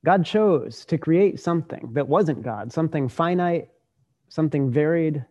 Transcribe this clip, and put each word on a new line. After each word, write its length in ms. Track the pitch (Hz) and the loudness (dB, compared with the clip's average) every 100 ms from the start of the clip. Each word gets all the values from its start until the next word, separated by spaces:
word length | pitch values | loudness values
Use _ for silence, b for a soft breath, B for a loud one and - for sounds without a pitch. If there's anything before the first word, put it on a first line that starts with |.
God 220 | 151 190 160 | 4 2 2
chose 600 | 214 214 160 117 120 - | 2 4 2 0 -12 -6
to 120 | 160 | -4
create 420 | - 165 202 135 | 2 2 2 0
something 500 | - 170 156 - - | -2 -2 -4 -10 -6
that 140 | 117 139 | -4 0
wasn't 340 | 160 170 139 | 2 2 -2
God, 300 | 120 107 107 | -6 -8 -6
something 360 | 165 160 160 131 | -4 -2 -2 -4
finite, 600 | - 170 180 175 170 - _ _ _ _ _ _ | -2 0 2 0 -2 -4 _ _ _ _ _ _
something 420 | - 160 147 135 | -2 0 0 0
varied 520 | 123 151 170 160 151 120 | 2 2 2 0 -2 -8